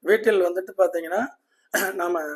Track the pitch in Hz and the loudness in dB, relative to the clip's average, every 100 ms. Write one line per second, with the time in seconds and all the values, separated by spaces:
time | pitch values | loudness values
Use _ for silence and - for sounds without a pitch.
0 | 156 220 220 202 175 175 185 - 180 170 | 2 2 4 2 2 0 -8 2 2 2
1 | 165 185 254 - _ _ _ 196 190 196 | -4 -4 -4 -8 _ _ _ -4 -2 -2
2 | 175 175 151 | -2 -2 -4